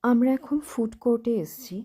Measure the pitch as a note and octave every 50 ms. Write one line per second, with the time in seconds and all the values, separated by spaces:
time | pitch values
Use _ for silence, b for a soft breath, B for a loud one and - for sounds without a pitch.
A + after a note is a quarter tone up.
0 | - A#3+ B3 A#3 B3 C4 C4 C4 - - C#4+ D4+ D4 - - - A3+ A3 A3+ -
1 | - B3 A#3 A#3 A3+ A#3 A#3 G#3+ D#3+ D#3+ - - - - F3+ G3 A#3+